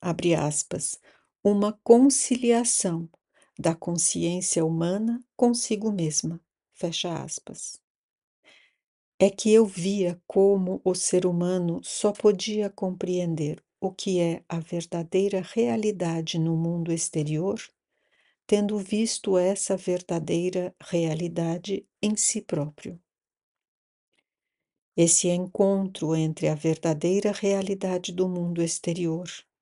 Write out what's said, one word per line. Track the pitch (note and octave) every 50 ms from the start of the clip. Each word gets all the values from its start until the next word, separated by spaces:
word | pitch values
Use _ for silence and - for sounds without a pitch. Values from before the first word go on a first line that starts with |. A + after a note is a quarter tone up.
abre | - F3+ E3 E3+ F3+ F3 E3
aspas, | D#3+ - D3+ D#3 - - - - E3+ - - - - _ _ _ _ _ _ _ _
uma | - G3+ G#3 G3+ G3+ G#3 G#3+ - -
conciliação | - A#3 A#3+ C4 C#4 C4+ - - - B3+ A#3+ B3 A#3 A#3 A#3 A#3+ A#3 - - - F#3 E3 E3 E3+ E3 _ _ _ _ _ _ _ _ _
da | - C#3 E3 E3
consciência | D#3+ - F3+ E3+ E3+ - - - F3 E3+ E3+ F3 F3+ F3+ - - F3+ D#3+
humana | D#3+ E3 D#3+ E3+ E3+ F#3 G#3 A3 A3+ A#3 B3 - _ _
consigo | - B3 A#3+ A#3+ A#3+ - - A3 G3+ G#3+ A3
mesma, | G#3 F#3 E3 D#3 D3+ - - D#3+ E3+ E3+ - _ _ _ _ _ _
fecha | - - F3 E3 - - F3 E3 C#3+ C3+
aspas. | D#3 - - - - - - - - - - _ _ _ _ _ _ _ _ _ _ _ _ _ _ - _ _ _ _ _ _ _ _ _ _ _ _ -
É | G3 G3+
que | G3 - - G#3+
eu | G#3+ A3 A3+
via | G3 F#3+ F3 E3 G3 G3+ G3+ F#3 F3 F3 F3+ _
como | - - G3 G3 G3 G3+ G3 F#3 F3+ F#3+ F#3+
o | - F#3 F#3
ser | F#3 - - - F3+ F3+
humano | F#3 F3 E3+ F3 F3+ F#3 F#3 F3+ E3+ E3 - -
só | - - - - G#3 G3+
podia | - - G#3+ G#3 F#3 - A3 G#3+ G#3+ G#3 G3
compreender | - - G3 F#3 F3+ F3+ - F3 F3+ F3+ F3+ E3+ E3 D#3 D#3 C#3+ D3+ - - _ _
o | _ - F#3+
que | F#3+ - - G3 F#3
é | F3 E3+ E3+ E3 - -
a | - E3 E3
verdadeira | D#3+ - F3 F3 E3 - - E3+ E3 E3 - F#3 G3 G3+ G3 F#3
realidade | F#3 - - A#3 A#3 A#3+ A#3 A3+ G#3+ G#3+ G#3 F3 F3+ E3+ E3 E3 E3 D#3+ - E3
no | D#3+ E3 E3
mundo | D#3+ E3 E3+ E3+ E3+ E3 E3+
exterior, | E3+ E3 - - - D#3+ D3 D3+ D#3 D3+ F3 F#3+ G#3+ A3 - - _ _ _ _ _ _ _ _ _ _ _ _ _ _ _
tendo | - G#3 G#3 G#3 G3+ G#3
visto | G#3 F#3+ F#3 G#3+ G#3 A3+ A3 - - - G3+ F#3+
essa | F3+ F3+ F#3 G3+ G3 - - G3
verdadeira | F#3 - - F3+ F3 - - F3 E3+ D#3 E3 F3 E3+ F3 F3+ F3+ F3+ F3+ F#3 - -
realidade | - - - E3+ E3 D#3+ D#3 D#3+ F3 E3+ E3+ E3+ E3 E3 E3 F3+ F#3 G#3 G3 F#3+ - _ _ _
em | - G#3 G#3+
si | - - - - G#3+
próprio. | - - - D#3 C#3+ D3+ D3 - - - F3 E3+ _ _ _ _ _ _ _ _ _ _ _ _ _ _ _ _ _ _ _ _ _ _ _ _ _ _ _ _ _ _ _ _ _ _ _ _ _ _ _
Esse | - E3+ E3+ - - -
encontro | F3 F3 F3+ F3+ F#3 - - G3+ G3 G3 G3 G3 F#3+ F#3+ - E3 D#3 D#3+
entre | D#3+ D#3+ D#3+ D#3 - D#3+
a | D#3 D#3
verdadeira | D3 - D#3+ D#3+ - - E3 D#3 D3+ - E3+ F#3 G3+ - G#3 G3+
realidade | - - G3 G3 G3 F#3+ G3 G3 F#3+ G3 F#3 F#3 F3+ F3+ - F3
do | F3+ F#3 F#3
mundo | F3+ F3+ F3 F3 E3+ E3+ E3+
exterior | E3 - - - E3+ E3 E3 F3 E3 D#3+ E3+ F3+ E3+ - - - _ _ _